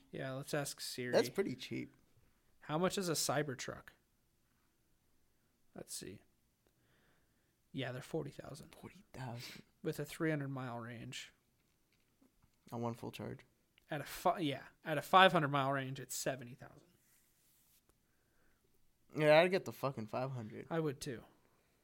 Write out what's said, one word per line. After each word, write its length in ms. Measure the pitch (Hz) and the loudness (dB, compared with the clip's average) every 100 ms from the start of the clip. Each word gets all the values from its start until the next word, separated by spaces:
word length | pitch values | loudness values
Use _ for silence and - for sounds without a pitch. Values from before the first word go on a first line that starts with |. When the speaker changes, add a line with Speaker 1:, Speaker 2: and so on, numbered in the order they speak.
| - | -12
Speaker 1:
Yeah, 200 | - 135 | -8 -6
let's 200 | 131 147 | -6 -4
ask 260 | 151 139 - | -4 -4 -6
Siri. 300 | - - 123 | -8 -6 2
Speaker 2:
That's 180 | 165 175 | 2 2
pretty 240 | - - 127 | 0 -4 -4
cheap. 380 | - 127 - - - - - _ _ - | -8 -8 -8 -14 -20 -20 -20 _ _ -18
Speaker 1:
How 160 | - 156 | -4 0
much 220 | 180 202 | 0 0
is 100 | 175 | -2
a 40 | |
Cybertruck? 760 | 147 - 135 135 127 - - - - _ _ _ _ _ _ _ _ _ _ _ _ _ _ _ _ _ | 0 2 0 0 -4 -8 -10 -14 -20 _ _ _ _ _ _ _ _ _ _ _ _ _ _ _ _ _
Let's 200 | - - | -16 -12
see. 260 | - - 107 _ _ _ _ _ _ _ _ _ _ _ _ _ _ _ | -12 -12 -16 _ _ _ _ _ _ _ _ _ _ _ _ _ _ _
Yeah, 200 | 143 127 | -6 -4
they're 80 | 131 | -6
forty 280 | - 160 143 | -6 -6 -6
thousand. 380 | - - 131 - - | -10 -14 -14 -16 -18
Speaker 2:
Forty 160 | 117 185 - | -20 -20 -18
thousand. 500 | - 127 117 - - - _ | -12 -10 -10 -12 -16 -20 _
Speaker 1:
With 160 | 160 151 | -6 -4
a 60 | |
three 260 | 147 - 160 | -6 -2 0
hundred 200 | 151 139 | 0 -2
mile 280 | 131 127 117 | -6 -6 -8
range. 540 | 113 117 127 - - _ _ _ _ _ _ _ _ _ _ _ _ _ - | -8 -10 -10 -12 -12 _ _ _ _ _ _ _ _ _ _ _ _ _ -10
Speaker 2:
On 80 | 120 | -4
one 140 | 117 | -4
full 160 | 117 117 | -4 -8
charge. 280 | - 117 127 - _ _ _ - | -8 -10 -10 -16 _ _ _ -8
Speaker 1:
At 100 | 151 | -8
a 40 | |
fi-, 340 | - - 185 196 | -6 0 2 2
yeah, 200 | 147 127 - - | 0 -4 -10 -12
at 120 | 160 147 | -2 -2
a 40 | |
five 300 | - 190 190 | 6 10 10
hundred 160 | 170 143 | 8 4
mile 180 | 143 135 | 2 2
range, 300 | 139 131 135 | 0 -2 -8
it's 160 | 123 - | -8 -4
seventy 380 | 151 127 120 | -2 -4 -8
thousand. 260 | 123 - - - _ _ _ _ _ _ _ _ _ _ _ _ _ _ _ _ _ _ _ - _ _ 139 | -16 -18 -20 -20 _ _ _ _ _ _ _ _ _ _ _ _ _ _ _ _ _ _ _ -20 _ _ 4
Speaker 2:
Yeah, 240 | 151 156 | 8 10
I'd 100 | 180 | 10
get 140 | 185 | 4
the 80 | 120 | -2
fucking 340 | - 135 135 107 | -4 -2 -2 -4
five 240 | 117 135 | -2 -2
hundred. 340 | 127 107 110 - | -4 -8 -10 -4
Speaker 1:
I 100 | 165 | -2
would 200 | 156 131 | 0 -2
too. 200 | 147 110 - - _ _ _ _ | -8 -8 -12 -20 _ _ _ _